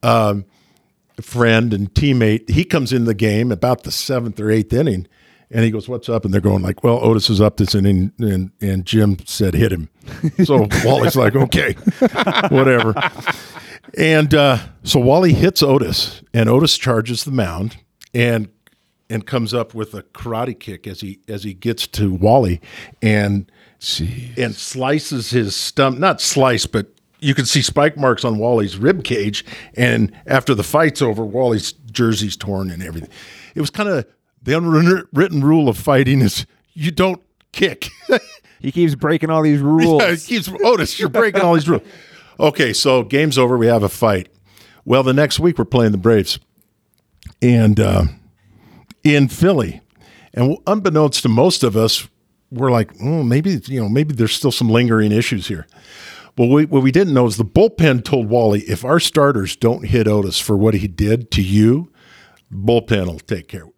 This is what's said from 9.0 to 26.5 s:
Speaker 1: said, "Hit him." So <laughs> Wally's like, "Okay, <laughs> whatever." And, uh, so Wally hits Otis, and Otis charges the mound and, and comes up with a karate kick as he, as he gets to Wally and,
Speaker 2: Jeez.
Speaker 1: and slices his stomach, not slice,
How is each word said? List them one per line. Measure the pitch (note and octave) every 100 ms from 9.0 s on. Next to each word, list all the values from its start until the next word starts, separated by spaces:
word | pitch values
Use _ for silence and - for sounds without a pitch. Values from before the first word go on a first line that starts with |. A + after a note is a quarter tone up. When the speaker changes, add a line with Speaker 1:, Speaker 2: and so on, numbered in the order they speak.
| G#2 F#2+ -
Speaker 1:
said, | - G2
"Hit | F2 A2
him." | F2+ D#2 _ - - D#3+ - F3
So | C3+ G#2+ G2
<laughs> | A2
Wally's | C3 A2+ B2
like, | A2+ B2
"Okay, | C3 - C#3+
<laughs> | - - - B3+ - G#3 D4 G3
whatever." | C#3 C3+ B2 A2+ A2 - - - - - - - - - -
And, | D#3 D#3+ D3+
uh, | D3 C#3+ B2+ - -
so | - C#3+
Wally | B2 D3+ F#3
hits | A#2+ E3+ G3
Otis, | C#3+ C3+ G2+ - - - _
and | A#2 A2+
Otis | B2 D#3 -
charges | C3 A2+ A2 A#2+ -
the |
mound | C3 G2 E2+ G#2 - _ _ -
and, | A#2+ A#2+ A#2 G#2 _ _ _ _ _ _
and | A2 G#2
comes | C3 A2+
up | A#2+ A2+
with | A2+ G#2+
a | G#2
karate | - - A#2+ A2+ B2 G#2+
kick | - F#2 -
as | F#2+
he, | G2+ G2 _
as | G#2
he | G2+
gets | F#2 A#2 A2+ -
to | - G2+
Wally | F#2 G2 B2+ A2 F2 - - - -
and, | A2+ G#2+ G2+ G2+ F#2+ _ _ _
Speaker 2:
Jeez. | - - D#2+ A#2+ B2 -
Speaker 1:
and | A#2+ G#2+
slices | - C3 C3 D3+ D3 C3+ A2+
his | B2 G#2 F#2
stomach, | - - C3+ B2+
not | F#3 D3
slice, | - - C3